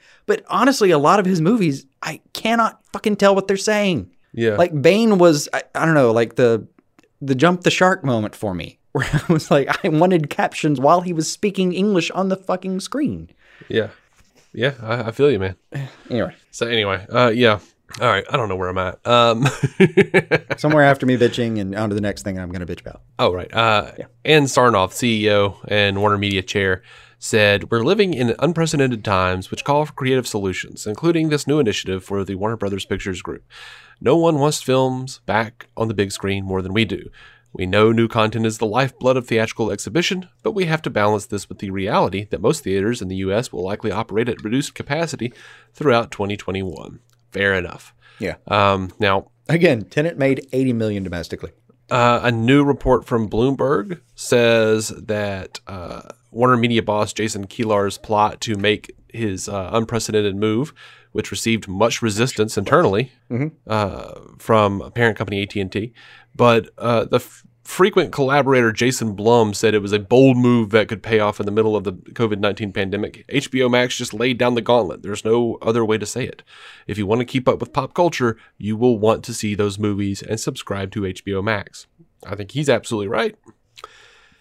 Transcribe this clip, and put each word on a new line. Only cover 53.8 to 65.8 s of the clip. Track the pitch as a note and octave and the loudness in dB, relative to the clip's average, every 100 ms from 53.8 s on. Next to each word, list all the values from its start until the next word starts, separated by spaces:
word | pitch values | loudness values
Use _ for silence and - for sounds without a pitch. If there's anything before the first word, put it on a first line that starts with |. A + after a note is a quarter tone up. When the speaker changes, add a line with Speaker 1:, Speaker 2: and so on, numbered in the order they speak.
| G#3 E3+ _ | -4 -10 _
Speaker 2:
says | - - A#2+ A#2 A#2 A2 A2 A2 | -16 0 2 4 4 4 2 -2
that, | E2 - G#2 G2+ F#2+ F#2+ - - | -10 -6 -4 -4 -6 -12 -16 -16
uh, | F#2+ F2 - - - _ | -14 -14 -14 -16 -20 _
Warner | A2+ B2 A#2+ | 0 2 4
Media | A#2+ A2+ | 2 0
boss | G#2 G#2 G#2+ | 0 -2 -2
Jason | - A2 G#2 G2 | -2 -6 -6 -10
Kilar's | - A2 G2+ G2 - | -6 0 0 0 -4
plot | - G#2+ G#2+ - | -2 0 0 -2
to | A#2 | -8
make | G2+ G#2 G#2+ - - _ | -2 0 -2 -4 -20 _
his, | A#2 A2 F#2 G#2 | -8 -6 -6 -8
uh, | G2+ F2+ | -8 -4
unprecedented | A2+ A2 A#2 - G#2+ G#2 G2 | -4 -2 -4 -2 -2 -2 -2
move, | A2 A2 D3+ - - - _ | -2 -2 -4 -10 -20 -20 _
which | - - | -8 -8
received | G2+ A2+ A2+ G2 | -4 -2 -2 -2
much | F#2 A2+ - | 0 0 2
resistance | A#2 G2+ B2 - G#2+ - | -2 0 -2 0 -2 -2
internally, | G2 D3+ C#3+ G2 C3 _ _ | 2 2 4 0 -4 _ _
Speaker 1:
Mm-hmm. | A#2+ D#3 - - | -6 -6 -8 -6
Speaker 2:
uh, | G#2+ G2 - - - - - | -2 -2 -6 -14 -18 -20 -16
from | - A2 G#2 G2 - | 2 4 4 0 -6
parent | A#2+ A#2 G2+ | 2 2 2
company | G2 G2+ | -4 -4
A | G2+ | -4
T | G#2 | -4
and | F#2+ | -4
T. | G#2 | -4